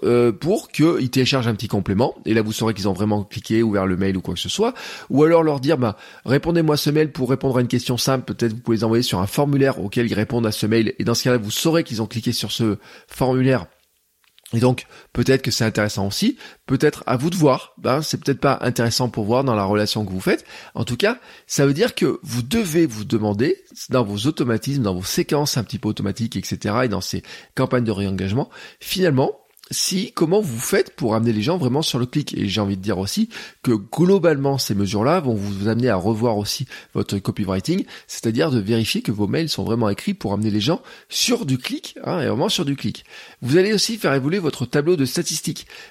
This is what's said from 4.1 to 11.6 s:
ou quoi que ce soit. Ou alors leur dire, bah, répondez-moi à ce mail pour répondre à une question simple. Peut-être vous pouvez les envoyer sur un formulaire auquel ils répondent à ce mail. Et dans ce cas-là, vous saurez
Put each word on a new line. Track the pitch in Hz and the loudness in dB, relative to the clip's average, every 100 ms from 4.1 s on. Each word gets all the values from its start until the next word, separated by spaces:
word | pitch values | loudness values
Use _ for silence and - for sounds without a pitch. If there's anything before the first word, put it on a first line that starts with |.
| 95 | -2
ou | |
quoi | - | -4
que | 90 | -6
ce | - | -4
soit. | - 226 254 - - - | -2 -2 -2 -12 -14 0
Ou | 135 | 4
alors | 156 170 | 6 6
leur | 156 143 | 4 0
dire, | 135 147 | 0 2
bah, | 120 - - - | 0 -2 -12 -10
répondez-moi | - 143 160 170 156 | 0 0 2 2 2
à | 147 | 2
ce | 151 | 2
mail | 151 156 | 2 2
pour | - 127 | 0 0
répondre | 131 135 127 | 0 2 2
à | |
une | 123 | 2
question | 123 123 123 | 0 0 -2
simple. | - 131 123 | 0 0 -2
Peut-être | 95 117 | -2 -2
vous | 113 | 0
pouvez | 123 110 | 0 2
les | |
envoyer | 113 117 | 2 2
sur | 127 92 | 2 0
un | 101 | 0
formulaire | - 143 139 135 101 | 0 2 4 2 0
auquel | 98 123 120 | -2 0 0
ils | |
répondent | 101 104 117 113 | 0 0 0 0
à | |
ce | 107 107 | 0 2
mail. | 113 107 - | 2 2 0
Et | |
dans | 107 | -2
ce | 117 | 0
cas-là, | 131 123 | 2 0
vous | 104 | 0
saurez | - | -2